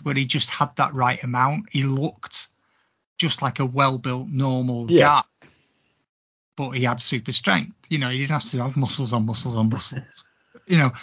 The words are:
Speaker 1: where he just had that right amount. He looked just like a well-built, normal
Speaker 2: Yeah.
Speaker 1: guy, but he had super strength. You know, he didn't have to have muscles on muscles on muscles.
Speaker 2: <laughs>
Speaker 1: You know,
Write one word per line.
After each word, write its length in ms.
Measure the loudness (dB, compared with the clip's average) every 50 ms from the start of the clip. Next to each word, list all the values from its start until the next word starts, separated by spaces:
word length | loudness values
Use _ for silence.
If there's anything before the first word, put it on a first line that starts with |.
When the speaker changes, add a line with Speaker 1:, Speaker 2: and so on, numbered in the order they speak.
| -6
Speaker 1:
where 80 | -4 -2
he 120 | -2 0 0
just 240 | 0 -2 -2 -2
had 240 | 0 -2 -2 -2 0
that 180 | -2 -2 0 0
right 280 | 0 0 0 0 -2 -4
amount. 460 | -4 0 2 2 2 0 -2 -6 -4
He 100 | -2 -2 0
looked 680 | 0 0 0 -2 -4 -6 -8 -14 -10 -8 -8 -8 -8 _ _ _ _ _ _ _ _ _ _ _ _ _ -2
just 240 | -2 -2 -2 -2
like 180 | -4 -4 -2 -2
a 60 | -4
well-built, 600 | -2 2 2 2 2 2 -2 -4 -4 -6 -6 -6 -4
normal 600 | -2 -2 0 0 0 0 0 -2 -2 -4 -2 4
Speaker 2:
Yeah. 300 | 6 6 6 6 6 4
Speaker 1:
guy, 260 | 2 -2 -10 -20 -20 -20 _ _ _ _ _ _ _ _ _ _ _ _ _ _ _ _ _ _ _ _ -10 -8
but 140 | -8 -6
he 120 | -2 0 0
had 180 | 0 2 0
super 300 | 0 0 0 -2 -4 -2
strength. 420 | -4 0 2 2 2 2 2 -2 -10 _ _ -4
You 80 | -2 -2
know, 120 | -2 -2
he 100 | -2 -2
didn't 120 | -2 0
have 140 | 0 -2 -2
to 160 | -2 -4 -2
have 160 | -2 0 0 0
muscles 360 | 0 0 0 -2 -2 0 0
on 120 | 0 0
muscles 300 | 0 -2 -4 -4 -2 0
on 140 | 2 2 2
muscles. 560 | 2 0 -4 -6 -6 -8 -12 -10 -16 -16 -16 _
Speaker 2:
<laughs> 60 | _ _ _ _ _ -14 _ 2
Speaker 1:
You 100 | 4 4
know, 140 | 4 4 0 -4